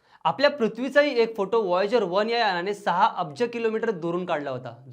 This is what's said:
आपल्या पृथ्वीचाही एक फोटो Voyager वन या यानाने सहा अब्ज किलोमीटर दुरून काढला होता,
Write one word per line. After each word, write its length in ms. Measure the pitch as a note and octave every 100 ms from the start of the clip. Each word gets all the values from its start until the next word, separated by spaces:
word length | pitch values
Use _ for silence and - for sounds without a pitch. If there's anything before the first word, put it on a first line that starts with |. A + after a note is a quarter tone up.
| _ -
आपल्या 260 | D#3 E3+ C#4+
पृथ्वीचाही 680 | C#4+ A3 A3+ C4 C#4 D4 A#3+
एक 180 | A3+ A3+
फोटो 260 | G3 A#3
Voyager 400 | G3 F3 G3+ A#3+
वन 260 | F3+ F#3 A3
या 80 | A#3
यानाने 360 | G#3+ F3 F#3
सहा 380 | G3+ F#3+ F3 G#3+ -
अब्ज 260 | E3+ C#3 A#3+
किलोमीटर 380 | A#3+ A3+ A3 G#3+
दुरून 340 | F#3 E3+ F3 F3+
काढला 240 | D#3 C#3+
होता, 340 | B2+ C3 A#2 C3